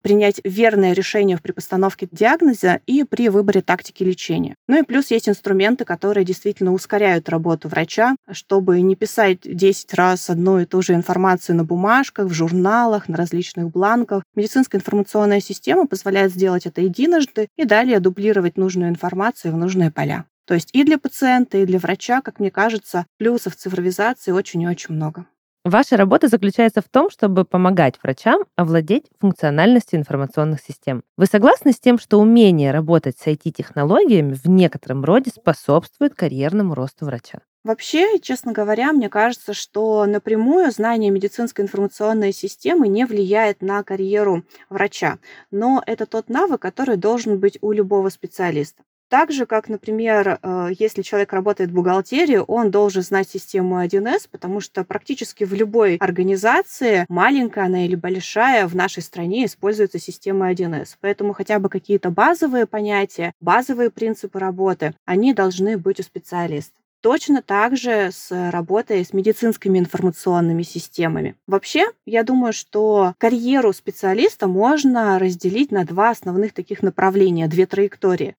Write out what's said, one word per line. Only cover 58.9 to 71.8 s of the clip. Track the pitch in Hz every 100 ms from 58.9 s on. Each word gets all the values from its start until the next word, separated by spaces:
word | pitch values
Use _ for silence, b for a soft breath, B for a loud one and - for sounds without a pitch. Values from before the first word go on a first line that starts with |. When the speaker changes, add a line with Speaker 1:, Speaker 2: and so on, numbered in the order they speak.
| -
Speaker 1:
стране | - 185 170 220 240
используется | - 196 214 202 175
система | - - 196 196 185
один | 180 175
эс. | 156 - -
Поэтому | 196 202 202
хотя | 202 196 214
бы | 190
какие-то | 190 - 202 185
базовые | 170 254 349 311 254 370
понятия, | 220 208 202 196 - 170 -
базовые | 170 208 254 240 240
принципы | - 226 220 196 190
работы, | 190 185 190 180 156 - -
они | 180 247 220
должны | 190 180 196 220
быть | 180 196
у |
специалиста. | 185 175 - 175 170 151 - _ _ _
Точно | 220 320 - 277
так | - 196 226 262
же | 240 220 190
с | - - 180 175
работой | 175 165 202 - 202 180
с |
медицинскими | 196 196 214 233 214 196 190
информационными | 175 - 180 165 - 175 170 165
системами. | 175 170 - - 165 160 151 - -
Вообще, | 196 - 302